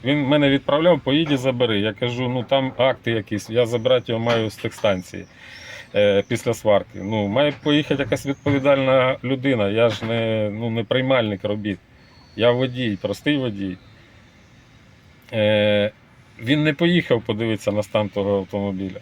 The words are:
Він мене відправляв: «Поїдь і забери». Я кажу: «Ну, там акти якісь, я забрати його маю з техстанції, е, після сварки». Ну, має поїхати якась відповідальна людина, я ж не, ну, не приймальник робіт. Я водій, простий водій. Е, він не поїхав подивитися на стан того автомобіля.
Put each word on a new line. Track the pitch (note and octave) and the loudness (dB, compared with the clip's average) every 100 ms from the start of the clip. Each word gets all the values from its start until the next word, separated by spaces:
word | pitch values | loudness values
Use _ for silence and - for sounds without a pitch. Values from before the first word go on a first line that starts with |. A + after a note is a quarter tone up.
Він | A#2 D3 | 0 0
мене | C3+ D3 C#3+ | 2 4 4
відправляв: | C#3 - C#3+ E3 D#3+ | 2 2 2 4 2
«Поїдь | C3 C#3+ D#3+ | 2 0 0
і | C#3 | 0
забери». | C3 B2 B2 G#2 | 0 0 0 2
Я | G#2 | -2
кажу: | G2+ B2 A#2+ B2+ | -2 -4 -2 -4
«Ну, | B2+ | -4
там | A#2 C3+ C3 - | 0 0 0 0
акти | C3 B2 - | 0 0 -2
якісь, | A2+ G2+ G#2+ - | -4 -4 -8 -2
я | A2+ A#2 | 0 0
забрати | A#2+ A#2 B2+ - | 0 2 0 0
його | A2+ | -4
маю | A2+ A#2 A2 | 0 0 -2
з | - | -4
техстанції, | A#2 - G#2+ F#2 F2+ F#2+ F2+ - - - - - - | -10 -2 -2 -2 -4 -14 -14 -20 -20 -20 -18 -18 -6
е, | G2+ G#2 G2 G2 | 2 4 4 0
після | A2+ - | -4 -2
сварки». | A2+ A2 G2+ - G#2 | -2 2 2 2 -10
Ну, | G2 G#2+ G2+ | -6 -2 0
має | A2 D3 C#3 | 2 0 0
поїхати | D3+ D3 D3 C#3+ | 0 0 2 -2
якась | C3 C#3 C#3 | -2 -4 -4
відповідальна | C#3 - C#3 C3+ C#3 C3 C3 B2+ C3+ | -6 -2 0 2 2 4 2 2 -2
людина, | A#2+ C3+ C3+ B2 G2+ | -4 -2 0 0 0
я | G#2+ A#2 | 2 2
ж | G#2+ | 0
не, | A2+ A#2 A2+ A2 G#2+ | -4 -2 0 -2 -2
ну, | G#2 A#2 | -4 -4
не | A2+ | -4
приймальник | G#2 B2+ C3 C3 A2 G2 | -2 -2 2 2 2 -2
робіт. | G#2+ G#2 G#2 F#2 _ - - - - - | -4 -4 -4 -6 _ -20 -20 -20 -18 0
Я | A#2 | 2
водій, | A#2+ C3 B2 B2 G2 | 2 -2 -2 -4 -4
простий | G2+ G2+ - D3 | -6 -4 -2 -2
водій. | B2+ G2+ G2 F#2 - - - - - _ - - - - - - - - - | -2 -6 -8 -8 -16 -20 -20 -20 -20 _ -20 -20 -20 -20 -20 -20 -20 -20 -8
Е, | A2 G#2+ G#2+ G#2 G#2 G#2 - _ _ - - | 0 2 4 4 2 0 -4 _ _ -20 -14
він | A#2 D3+ | -2 2
не | D3+ | 2
поїхав | C#3+ E3+ F3 - A#2+ | 2 2 2 2 -2
подивитися | - G#2+ A2+ G#2+ - | 0 -4 -2 -2 -2
на | G#2 | -2
стан | G#2 A2 G#2 | -2 -2 -2
того | - G2 G2+ | -2 0 -2
автомобіля. | F#2 G#2 G2+ F#2+ F#2+ - | -2 -4 -4 -4 -8 -10